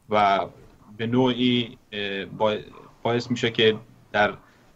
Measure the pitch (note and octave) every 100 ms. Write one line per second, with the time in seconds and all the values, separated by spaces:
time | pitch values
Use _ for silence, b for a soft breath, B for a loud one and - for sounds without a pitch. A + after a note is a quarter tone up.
0 | - G#2 G2+ G2 F2 - - - - G#2+
1 | A2+ B2 C3 A#2+ B2 B2 A2+ - _ G#2
2 | G2+ G2 F#2+ F#2+ G#2+ G#2+ - - - -
3 | A#2 A#2+ - A#2+ A#2+ A2+ A2 G#2+ - -
4 | _ G#2 G#2 F#2+ b b b